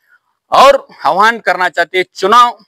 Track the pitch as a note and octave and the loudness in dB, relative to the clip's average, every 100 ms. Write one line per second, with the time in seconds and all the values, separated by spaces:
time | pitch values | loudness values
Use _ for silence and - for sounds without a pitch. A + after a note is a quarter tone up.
0 | _ _ _ _ - E3 C4 C#5 - - | _ _ _ _ -4 2 2 2 -4 -8
1 | - F3+ A3 A#3 G3 F3+ F3+ E3+ E3 F#3 | -4 -2 -2 -2 -6 -4 -4 -4 -6 -6
2 | F3+ - F#3+ A#3+ A#3+ - | -8 -6 0 2 0 -2